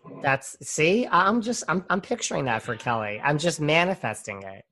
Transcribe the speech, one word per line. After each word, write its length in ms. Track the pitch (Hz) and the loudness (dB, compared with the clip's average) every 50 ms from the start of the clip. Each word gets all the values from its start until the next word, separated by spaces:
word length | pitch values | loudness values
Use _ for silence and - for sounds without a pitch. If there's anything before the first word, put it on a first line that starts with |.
| - - - - | -20 -18 -12 -2
That's, 340 | - 139 135 135 - - - - - | 0 0 0 0 -2 -10 -16 -14 -12
see, 400 | - - - 156 170 196 240 247 - | -8 0 2 4 4 4 2 2 2
I'm 300 | 180 170 185 196 226 240 | 4 4 4 4 4 2
just, 240 | 208 240 233 - - - | 0 -2 -4 -4 -2 -2
I'm, 160 | 160 185 180 - | -2 -2 0 0
I'm 100 | 180 196 | -2 -2
picturing 420 | - - 240 - - - - 160 139 | 0 -4 -6 -4 -4 -4 -2 0 0
that 180 | 127 113 110 | 0 0 0
for 140 | - - 117 | -2 -4 -8
Kelly. 440 | - - 127 117 113 107 104 104 110 - | -4 -2 -2 0 0 -2 -4 -4 -2 0
I'm 140 | 143 151 147 | 0 2 2
just 220 | 160 175 151 - | 2 0 0 0
manifesting 840 | 151 147 156 170 175 185 190 - - 113 107 - - 110 101 98 | 2 4 4 4 4 2 0 -2 -4 -6 -6 -6 -10 -12 -12 -10
it. 220 | 98 95 95 107 - _ | -12 -14 -16 -18 -20 _